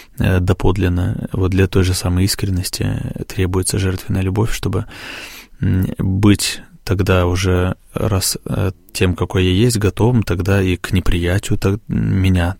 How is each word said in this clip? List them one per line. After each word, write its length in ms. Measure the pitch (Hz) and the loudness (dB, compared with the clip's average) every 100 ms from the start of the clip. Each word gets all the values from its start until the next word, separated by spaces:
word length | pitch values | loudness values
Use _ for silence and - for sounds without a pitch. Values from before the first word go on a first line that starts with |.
| - - | -14 -2
э, 220 | - 92 | 0 2
доподлинно. 880 | 90 98 95 92 92 87 92 - - | 2 2 2 2 0 0 -2 -4 -4
Вот 180 | - 92 | -2 0
для 160 | 92 95 | 2 2
той 180 | 98 | 2
же 80 | 90 | 2
самой 320 | 90 95 90 | 0 0 0
искренности 760 | 95 - 98 92 85 - 101 104 - - - | 0 0 -2 -2 -4 -4 -4 -4 -6 -8 -8
требуется 500 | - 92 92 90 - | -4 -2 0 -2 -2
жертвенная 440 | 92 92 - 98 | -2 -2 -4 -2
любовь, 300 | 92 98 113 | 0 0 0
чтобы, 340 | - - 95 - - - - - - - - | 0 -2 -2 -4 -10 -16 -16 -16 -18 -20 -6
м, 260 | - 92 92 - | 0 0 0 -2
быть 640 | 95 95 104 98 - - - - - | -2 2 4 4 0 -6 -12 -14 -4
тогда 400 | 95 95 92 87 | -2 2 2 2
уже 480 | 90 92 90 92 - - | 0 0 2 0 -4 -8
раз, 440 | - - 95 - - - | -6 -2 0 -2 -4 -4
э, 240 | - 98 - - | -2 -2 -4 -12
тем, 240 | - 92 87 | -2 0 0
какой 280 | 90 95 | -2 0
я 60 | 92 | 2
есть, 260 | 90 123 113 | 4 2 2
готовым 460 | 98 - 107 123 | 0 2 2 2
тогда 400 | - 90 90 98 | 0 0 2 2
и 140 | 92 90 | 2 -2
к 160 | - | -2
неприятию 640 | 92 - 87 85 95 - 104 | 0 2 2 2 0 0 0
так-, 220 | 95 101 - | 0 -2 -2
меня, 680 | 90 110 98 95 90 85 92 | -2 0 2 2 2 0 -2